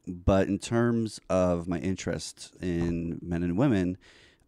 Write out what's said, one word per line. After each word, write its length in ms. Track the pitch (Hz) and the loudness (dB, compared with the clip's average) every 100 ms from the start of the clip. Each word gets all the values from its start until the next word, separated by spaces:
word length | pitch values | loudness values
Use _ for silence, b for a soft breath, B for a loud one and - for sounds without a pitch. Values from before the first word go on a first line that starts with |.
| - | -12
but 420 | 87 90 98 95 | -4 2 4 4
in 100 | 98 | 0
terms 640 | - 117 120 117 110 - - | 0 2 2 2 -2 -6 -2
of 400 | 92 90 87 85 | 2 2 2 -2
my 100 | 85 | -4
interest 800 | 95 92 - 82 - - - - | -2 -4 -4 -6 -6 -14 -20 -8
in 560 | 90 85 85 85 85 82 | -4 -2 0 -2 -4 -6
men 200 | 85 85 | -4 -2
and 160 | 87 87 | 0 2
women, 400 | 143 101 90 92 B B B B | 4 4 0 -2 B B B B